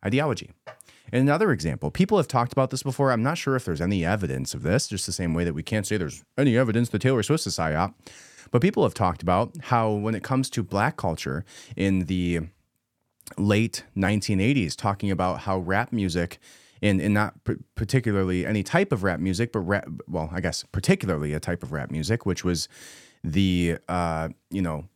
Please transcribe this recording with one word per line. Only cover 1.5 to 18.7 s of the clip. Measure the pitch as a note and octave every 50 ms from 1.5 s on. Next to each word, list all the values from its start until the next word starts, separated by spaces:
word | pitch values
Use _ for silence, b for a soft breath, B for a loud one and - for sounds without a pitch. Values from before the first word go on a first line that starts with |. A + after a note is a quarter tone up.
example, | C#3 E2+ - D#2+ C#2 - - C#2+
people | - - F#3 F#3+ A3 G3+
have | E3 -
talked | - B2+ A#2+ B2 -
about | - C3 C3
this | - B2+ -
before. | C#3+ B2+ - C#3+ C3+
I'm | B2+ A2+ A2
not | C3 D#3+
sure | E3 - - C3+
if | B2+ -
there's | - F2 D2
any | E2+ F2 G#2 F#2+ E2
evidence | E2 G2 A2 G2 D#2 C2 C2+ C2+ - -
of | C2+ C2+
this, | D2 F2+ B2 -
just | - G#2+ F#2 -
the | - F2+
same | - F#2 E2+ D#2+
way | E2 E2+
that | F2 D#2
we | D2 -
can't | - - G#2+ G2+
say | - -
there's | G#2+ F2+ D2 C2 - - _ _ -
any | C#3 C#3+ A2+
evidence | A#2 C3 A#2 G#2+ A2+ A#2+ A#2
that | - G#2+
Taylor | - C3+ C3+ A#2+ G#2
Swift's | - D3 D#3+ -
a | -
psyop. | F2 - E2+ D#2 D2+ D#2 F2+ G2 - _ B B B B B B B B B B -
But | B2 A#2
people | F#3 - - F3
have | A#2 -
talked | - G#2+ F2+ E2+ - -
about | F2 F2+ F#2 A#2 - - E3+
how | C#3 - B2+ A#2 A2+ A2
when | G#2+ G#2 G2+ A2 A2+
it | G#2+ -
comes | - C3 C3 C3+ -
to | - - G#2+
black | F#2 - G2 G#2+ C3 -
culture | - - F#2+ D#2 D2+ - C#2 C2+ D2+ - B B B B B B
in | - F#2+ G2 F#2+ F#2+ F2+
the | D#2 F#2+ F#2 F2+ F2 E2+ E2+ D#2+ E2 _ _ _ _ _ _ _ _ _ _ _ _ _ _ _ - -
late | - F#2+ G#2 G#2 G#2 A2+ A#2 - - - - _
nineteen | G2 G2 F#2 G#2 G#2+ - - G#2+ F#2+
eighties, | F#2+ A#2 C#3+ C#3 G2+ D#2 -
talking | - - A2 G2+ G2 - G2+
about | G2 E2 F#2 F2+ F2 B1
how | - - F#2+ F#2+
rap | F2+ E2 F#2+ G2+ A#2 - -
music, | A#2 G2+ F#2 D#2+ F2+ E2+ E2+ - - B B B B B B B B
and, | B G#2 G2 F#2+
and | D2+ G#2 G#2
not | G#2 G#2+ G#2 - - _
p-, | - F#2+ - - _ _
particularly | - A2+ G2+ - C3+ A#2+ A2+ G#2 G2+ F#2+ F2+ F2+ F2+ F2
any | - G#2+ G#2 F#2+
type | -